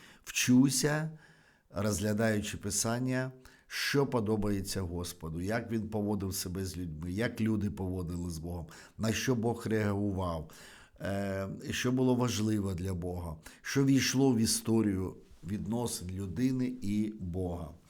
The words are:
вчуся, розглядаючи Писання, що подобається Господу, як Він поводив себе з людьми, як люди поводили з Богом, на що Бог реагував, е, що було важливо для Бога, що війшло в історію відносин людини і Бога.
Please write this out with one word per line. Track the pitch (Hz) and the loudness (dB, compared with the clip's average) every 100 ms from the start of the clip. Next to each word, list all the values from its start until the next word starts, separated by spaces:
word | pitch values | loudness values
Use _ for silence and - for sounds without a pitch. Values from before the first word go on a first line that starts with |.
| - - | -20 -20
вчуся, | - - - 127 139 - 147 151 160 - - - _ _ _ | -6 0 6 8 8 4 0 0 -4 -8 -20 -20 _ _ _
розглядаючи | 90 104 95 107 104 113 107 104 85 | -2 0 2 0 2 2 2 -2 -6
Писання, | 101 101 113 120 127 127 131 - - - - | -4 -2 0 0 0 0 -2 -8 -20 -20 -10
що | - - 143 131 | -4 0 2 4
подобається | 127 104 107 104 98 98 98 | 2 2 2 2 0 -2 -4
Господу, | 90 87 87 - 80 82 | -4 -4 -6 -8 -8 -4
як | 92 120 110 | -2 -2 -2
Він | 113 101 | -4 -2
поводив | 107 104 104 95 98 | -2 0 0 -2 -4
себе | 92 92 92 | -4 -4 -4
з | 85 | -6
людьми, | 90 76 87 | -8 -6 -4
як | 95 123 120 | -2 -2 0
люди | 110 107 101 | 0 2 -2
поводили | - 95 92 82 87 87 | -2 -4 -4 -4 -4 -6
з | 80 | -6
Богом, | 85 87 76 - - - | -8 -8 -10 -16 -16 -4
на | 113 | -2
що | 104 131 120 | 0 2 2
Бог | 117 117 110 | 0 0 0
реагував, | 110 101 101 104 95 90 80 - - - - - - | 2 2 2 0 0 -2 -4 -6 -14 -20 -20 -20 -8
е, | 95 98 101 98 98 - 127 | -4 -2 -2 -2 -4 -6 -6
що | - 127 | -2 0
було | 127 127 123 | 4 4 4
важливо | 123 101 107 107 98 | 2 0 0 0 0
для | 85 95 | -2 -2
Бога, | 90 90 90 82 78 - - | -2 -4 -4 -6 -8 -14 -14
що | - 135 139 | -2 2 4
війшло | 135 - 127 135 | 4 4 4 6
в | 113 | 6
історію | 110 - - 110 104 95 92 - - - | 4 2 2 4 4 2 -2 -8 -18 -14
відносин | 85 101 87 117 117 - 90 | -6 -6 -2 -2 -2 -4 -6
людини | 95 98 113 131 131 127 123 | -6 -4 0 0 2 -2 -2
і | 101 104 107 104 | 0 0 0 -2
Бога. | 90 92 90 85 76 - | -4 -2 -2 -4 -8 -12